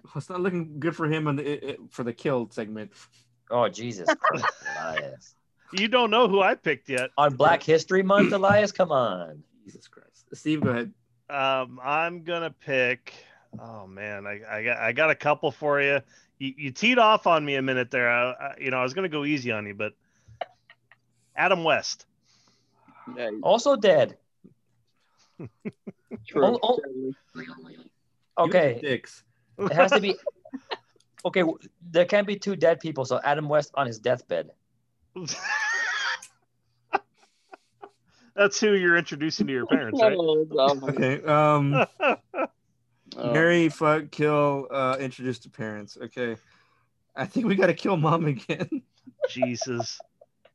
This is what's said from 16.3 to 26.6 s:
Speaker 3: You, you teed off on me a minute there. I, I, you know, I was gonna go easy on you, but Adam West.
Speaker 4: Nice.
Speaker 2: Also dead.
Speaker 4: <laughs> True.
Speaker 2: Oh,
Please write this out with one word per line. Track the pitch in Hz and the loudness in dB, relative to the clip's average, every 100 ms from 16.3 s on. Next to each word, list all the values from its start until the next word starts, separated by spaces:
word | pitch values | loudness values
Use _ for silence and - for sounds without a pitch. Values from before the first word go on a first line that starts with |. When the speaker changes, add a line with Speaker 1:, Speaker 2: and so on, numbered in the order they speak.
| - | -12
Speaker 3:
You, | 135 131 | -12 -8
you | 135 | -10
teed | 127 226 247 | -2 2 6
off | 214 214 185 | 6 4 4
on | 160 | 2
me | 147 | 2
a | 139 | -2
minute | 135 127 120 | 0 -2 -2
there. | 131 120 | 0 2
I, | 120 127 | 2 0
I, | 123 143 - | -4 -12 -8
you | 139 | -4
know, | 127 | -2
I | |
was | 127 | -2
gonna | 151 190 | -4 -4
go | 151 | -4
easy | 143 147 123 | -2 -4 -4
on | 107 104 | -6 -8
you, | |
but | 101 107 - _ _ _ 113 - _ _ _ _ _ _ _ _ | -8 -8 -10 _ _ _ -16 -16 _ _ _ _ _ _ _ _
Adam | - 175 180 | -2 0 2
West. | 160 120 - - _ _ _ _ _ _ _ _ _ - - | 2 0 -2 -10 _ _ _ _ _ _ _ _ _ -20 -16
Speaker 4:
Nice. | 123 117 107 | -8 -8 -2
Speaker 2:
Also | - 226 285 | 2 2 2
dead. | 254 202 156 110 - _ _ - _ _ _ _ _ _ _ _ - | 4 6 6 4 -2 _ _ -20 _ _ _ _ _ _ _ _ -18
Speaker 4:
<laughs> | 131 _ - - - - _ 214 - | -18 _ -14 -14 -18 -20 _ -18 -4
True. | 151 | 2
Speaker 2:
Oh, | 185 240 | 2 4